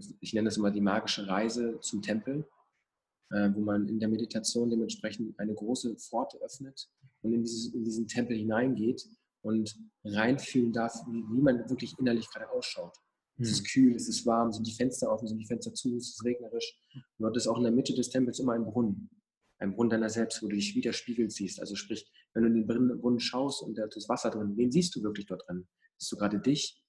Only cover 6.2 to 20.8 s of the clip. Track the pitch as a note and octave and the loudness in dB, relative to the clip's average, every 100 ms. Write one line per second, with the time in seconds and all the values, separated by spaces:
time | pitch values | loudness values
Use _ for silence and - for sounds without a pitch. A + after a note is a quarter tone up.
6.2 | C3+ - - - C3+ - - _ - _ | -4 -6 -10 -10 -14 -14 -18 _ -20 _
7.2 | A2 A#2 A#2 A#2 A#2 B2 A2+ A2+ A2 B2 | -2 0 0 -4 -6 -4 -4 -4 -2 -2
8.2 | A#2 A2 A2 A2 C3 G#2+ A2 B2+ - _ | -2 -2 0 2 2 2 0 -2 -8 _
9.2 | _ _ G#2+ A2 A2 - - _ G#2 G#2 | _ _ -2 0 0 -6 -18 _ -4 2
10.2 | A2+ C#3 - B2+ A#2 A2+ A2+ - - A#2 | 2 2 2 2 4 2 -2 -4 -8 -6
11.2 | G#2+ A#2+ C#3+ B2 - B2+ A#2 - B2+ A#2 | -2 4 6 4 0 -4 -6 -2 2 2
12.2 | A2 - A2 B2 - - F2 - _ _ | -2 -10 -6 -4 -4 -6 -10 -14 _ _
13.2 | _ - A2+ - - C3 C3 A#2 - G#2+ | _ -4 0 0 2 8 8 6 0 -2
14.2 | A#2 A#2 A#2 G#2+ A2+ - B2+ - A#2 A2 | 2 4 2 0 -4 -2 -2 0 0 0
15.2 | A2+ A2 A2 A#2 A#2 - B2+ A#2+ A#2 - | -2 -6 -4 -6 -6 -4 -2 -2 -6 -4
16.2 | A#2 B2 A2+ A#2 - - _ C3+ - - | -2 -2 -4 -6 -6 -10 _ -20 -16 -4
17.2 | A2 A#2 A2+ A2+ A#2+ A#2+ B2+ A#2+ A#2+ C3 | -2 0 2 2 4 4 2 0 0 0
18.2 | B2 A2+ C3 A#2 G#2+ A2 A2+ G2 - _ | 0 0 0 0 0 0 2 0 -6 _
19.2 | _ _ _ - G2 G2 A#2 A2+ A2 A2 | _ _ _ -6 -4 2 2 4 2 0
20.2 | A2+ - G#2+ G2+ G2+ A#2+ | -2 -2 -2 -2 0 0